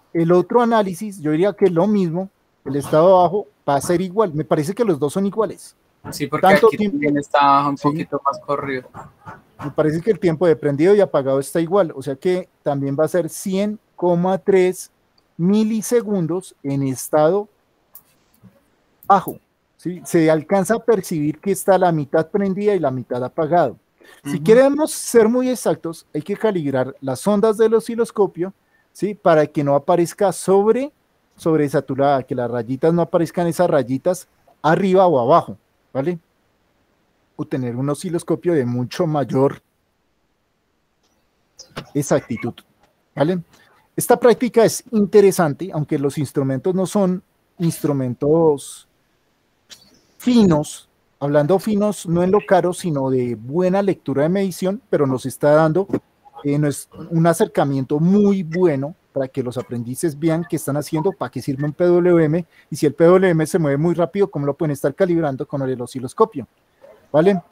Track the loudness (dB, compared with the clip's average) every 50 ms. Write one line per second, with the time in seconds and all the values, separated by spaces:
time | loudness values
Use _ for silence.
0 | _ _ -4 -2 2 2 4 2 2 2 2 2 2 2 2 0 0 -2 -4 -10
1 | -10 -12 -12 -8 -4 -2 0 0 0 0 0 2 0 2 2 2 2 2 2 0
2 | 0 -2 -2 -6 -8 -8 _ _ _ _ _ _ -10 -6 -6 -4 -4 0 2 4
3 | 6 6 6 6 4 4 0 -2 -6 -8 _ _ -4 -2 -2 0 0 0 -2 -2
4 | -2 -4 -2 -2 -2 -2 -2 -4 -2 -2 0 -2 -2 -2 -2 -2 0 0 0 0
5 | -2 -4 -2 -2 -4 -4 -2 -2 -4 -4 -4 -12 -18 -20 -20 _ _ _ _ _
6 | -16 -12 -10 -8 -8 -6 -4 2 4 4 4 6 6 4 4 2 -2 -2 -2 -2
7 | -2 0 -2 -2 -2 0 0 2 4 4 4 4 2 0 -4 -2 -2 -2 -2 -2
8 | -6 -6 -6 -6 -4 -4 -6 -6 -6 -6 -6 -6 -4 -6 -8 -8 -10 -12 -20 -20
9 | -20 -20 _ _ -20 -20 -20 -20 _ _ _ -14 -12 -8 -2 -2 0 0 0 -2
10 | -2 -2 -2 0 0 -2 0 2 2 2 2 2 0 -4 -2 2 2 4 4 4
11 | 4 2 0 -2 0 0 -2 -2 -2 -2 -4 -4 -2 0 0 0 0 0 -2 -10
12 | -8 -10 -8 -4 -2 -2 -2 -2 -4 _ _ _ -6 -4 -4 -2 -2 -4 -2 -2
13 | -2 0 0 -2 -4 -4 -6 -10 -8 -4 -2 -2 -2 -2 -4 -8 _ _ _ -4
14 | -2 0 0 2 0 0 -2 -2 0 2 4 4 4 2 0 -4 -10 -18 _ _
15 | _ _ _ _ _ _ _ -2 0 2 2 2 2 0 -2 -4 -4 0 0 0
16 | 0 0 -2 -2 -2 -2 -4 -6 -6 -10 -18 _ -8 -4 -4 -2 -2 -2 -4 -6
17 | -6 -2 2 2 4 4 2 0 -4 -6 _ _ _ _ _ _ _ _ _ -20
18 | _ _ _ _ _ _ _ _ _ -20 _ _ _ _ _ _ _ _ _ _
19 | 0 2 2 2 2 -2 -12 -12 _ _ _ _ _ _ _ _ -12 -12 -12 -12
20 | -8 -2 0 2 4 4 2 0 0 -2 -2 0 0 0 -2 -2 0 0 0 0
21 | 0 -4 -6 -4 -4 -4 -4 -6 -4 -4 -4 -2 2 2 2 4 4 2 2 0
22 | -2 0 0 -2 -2 0 -2 -2 -2 -2 -2 -2 0 0 0 0 0 -2 -2 -4
23 | -8 -6 -6 -6 -6 -6 -4 -4 -2 0 2 2 2 0 -2 -8 _ _ _ _
24 | _ -20 -20 _ -10 -6 -6 -2 4 4 6 6 6 4 4 0 -2 -4 -4 -8
25 | -6 0 4 4 4 4 2 0 0 -2 -2 -2 -2 -2 -2 -2 -4 -10 -12 -12
26 | -14 _ -10 -8 -6 -6 -6 -2 -2 -2 0 0 -2 -2 -2 -2 -2 -4 -6 -10
27 | -8 -8 -6 -4 -2 0 0 2 2 2 2 2 2 2 2 0 0 -2 -4 -4
28 | -4 -4 0 0 0 0 0 -6 -8 -8 -8 _ _ _ _ _ _ _ _ -6
29 | -6 -6 -4 0 2 4 4 4 4 2 -2 -4 0 0 0 0 2 2 2 2
30 | 0 0 -2 -2 -2 -2 -2 -2 0 2 2 4 4 2 2 0 0 -8 _ _
31 | _ _ _ _ _ _ _ -6 -2 0 0 2 0 0 -2 -2 -2 -2 -2 0
32 | 2 2 2 0 -2 -4 -6 -6 -4 -4 -4 -6 -6 -6 -6 -2 0 0 2 2
33 | 0 0 0 -2 -2 -2 -4 -4 -4 -4 0 0 0 2 2 0 0 0 -4 -4
34 | -2 -4 -4 -4 -6 _ _ _ _ _ _ _ 0 0 2 2 2 2 4 4
35 | 4 4 4 2 4 4 4 4 2 0 -10 -18 _ _ _ _ _ _ -8 -6
36 | -4 -4 -6 -8 _ _ _ _ _ _ _ _ _ _ _ _ _ _ _ _
37 | _ _ _ _ _ _ _ -12 -10 -6 -6 -6 -6 -4 -6 -4 -4 -4 -4 -6
38 | -6 -6 -6 -6 -4 -2 -4 -2 0 0 0 0 0 0 -2 -4 -4 -4 -4 -2
39 | -2 0 0 -2 -2 0 0 2 2 0 0 -4 _ _ _ _ _ _ _ _
40 | _ _ _ _ _ _ _ _ _ _ _ _ _ _ _ _ _ _ _ _
41 | _ _ _ _ _ _ _ _ _ _ _ _ -20 _ -18 -18 -14 -8 -6 -6
42 | -4 -2 -2 -2 -2 -4 -10 -8 -8 -10 -10 -12 -20 _ _ _ _ _ _ _
43 | _ _ -4 -2 0 0 0 -4 -6 _ _ _ _ _ _ _ _ _ -8 -4
44 | 0 0 2 4 4 4 4 4 0 -2 2 4 2 2 2 -2 -8 -4 -2 -2
45 | 0 4 4 6 6 6 4 2 0 -2 -2 -6 -10 -8 -6 -6 -6 -4 -4 -2
46 | -2 -2 -2 -2 -6 -4 -2 -2 -2 -2 -2 -2 -2 -2 -2 -2 -2 -2 0 0
47 | 0 0 0 -4 -8 _ _ _ _ _ _ -4 -2 -2 -2 -2 -2 -2 -2 -2
48 | -2 -4 -4 -2 0 2 2 4 4 2 2 0 -4 -14 -20 -20 -20 _ _ _
49 | _ _ _ _ _ _ _ _ _ _ _ _ _ _ -20 _ _ _ _ _
50 | _ _ _ -6 -2 2 4 4 6 4 4 2 -2 -4 -12 -20 -20 _ _ _
51 | _ _ _ -8 -4 0 2 2 2 2 2 0 0 0 -2 0 0 -2 -2 -4
52 | -4 -2 0 0 0 2 2 0 2 2 2 2 2 0 -4 -4 -4 -4 -4 -2
53 | -2 0 0 0 -2 -2 -6 -8 -8 -6 -4 -2 0 0 0 0 0 -2 -2 -4
54 | -4 -4 -2 0 0 0 0 0 -2 -4 -4 -4 -4 -4 -4 -6 _ -2 0 0
55 | 0 0 -2 -4 -6 -8 -6 0 2 4 4 6 4 4 2 0 -2 -4 -6 -8
56 | _ _ _ _ _ -20 -18 -10 -6 -4 -2 0 0 -2 -4 -6 -12 _ -18 -18
57 | -10 -4 0 2 2 2 2 0 -2 -2 0 -2 -2 0 -2 -4 -4 -4 -2 0
58 | 0 2 2 4 2 2 0 0 -4 -6 -2 0 0 0 0 0 -6 -8 -10 _
59 | _ _ -6 -6 -6 -6 -6 -6 -6 -6 -6 -8 -10 -8 -8 -8 -8 -8 -8 -4
60 | -4 -4 -4 -2 -2 -2 -2 -2 -4 -6 -6 -6 -6 -4 -4 -4 -4 -4 -4 -2
61 | -2 -2 -4 -6 -8 -8 -8 -10 -8 -6 -6 -4 -4 -6 -2 0 2 2 2 4
62 | 4 4 4 4 4 2 0 -2 -4 _ _ _ _ -14 -6 -2 -2 0 2 4
63 | 4 6 6 6 4 4 2 2 0 0 0 0 0 0 0 0 0 0 0 0
64 | -2 -2 0 -2 -2 -2 -2 -4 -4 -4 -4 -2 -2 -4 -4 -2 -4 -4 0 0
65 | 0 0 0 0 0 -2 -4 -6 -8 -8 -6 -6 -4 -4 -4 -6 -8 -10 -10 -10
66 | -10 -6 0 0 0 0 -2 -8 -12 -12 _ _ _ _ _ _ _ -20 -20 _
67 | _ _ 0 2 2 2 2 0 -4 _